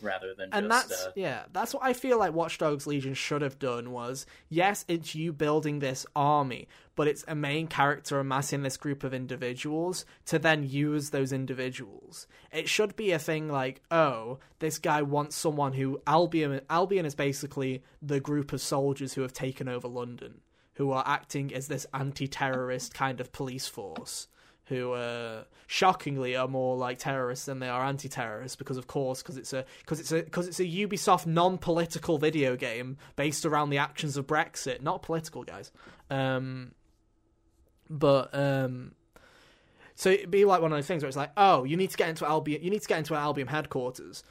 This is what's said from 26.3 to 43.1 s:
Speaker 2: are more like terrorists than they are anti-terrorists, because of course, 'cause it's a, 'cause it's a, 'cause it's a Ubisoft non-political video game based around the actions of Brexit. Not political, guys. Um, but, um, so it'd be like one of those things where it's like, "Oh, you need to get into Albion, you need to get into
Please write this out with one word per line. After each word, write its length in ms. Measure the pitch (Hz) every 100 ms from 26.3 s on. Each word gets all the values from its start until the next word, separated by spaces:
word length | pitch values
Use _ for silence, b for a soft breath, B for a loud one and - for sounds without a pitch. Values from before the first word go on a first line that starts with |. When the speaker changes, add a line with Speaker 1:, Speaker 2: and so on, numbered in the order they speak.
| 127
Speaker 2:
are 140 | 131
more 260 | 135 127 127
like 240 | 123 127
terrorists 460 | 143 135 123 127 -
than 140 | 131
they 100 | 127
are 160 | 123 135
anti-terrorists, 720 | 139 139 - 113 107 131 -
because 180 | 135 131
of 120 | 127
course, 360 | 151 131 131
'cause 140 | - 131
it's 160 | -
a, 100 | 131 131 B -
'cause 160 | 151
it's 100 | 151
a, 120 | 160
'cause 240 | 160 175 175
it's 120 | 165
a 60 | 180
Ubisoft 600 | 170 208 196 - 175 165
non-political 920 | 165 180 185 - 165 165 160 156 156
video 400 | 151 156 131 127
game 400 | 127 113 127 139 B -
based 300 | 147 147 156
around 240 | 147 147
the 80 | 139
actions 400 | 147 - 151 143
of 100 | 139
Brexit. 540 | 151 165 - - 123
Not 200 | 143 180
political, 420 | - 165 160 127
guys. 280 | - 90 - B B B -
Um, 640 | 135 135 131 131 131 127 - _ _ _ _ _ _ _ _ _ _ _
but, 440 | 156 151 139 127 139
um, 580 | 143 135 131 127 127 - _ - b b b b b b b -
so 160 | 190
it'd 180 | 196 170
be 160 | 196 202
like 160 | 180
one 100 | 165
of 60 | 151
those 80 | 143
things 160 | 175
where 60 | 147
it's 100 | 135
like, 140 | 143 -
"Oh, 280 | 196 160
you 120 | 131 170
need 140 | 190
to 80 | -
get 120 | 175
into 160 | 160 151
Albion, 360 | 156 151 147
you 80 | 170
need 140 | 208
to 40 | -
get 120 | 180
into 160 | 147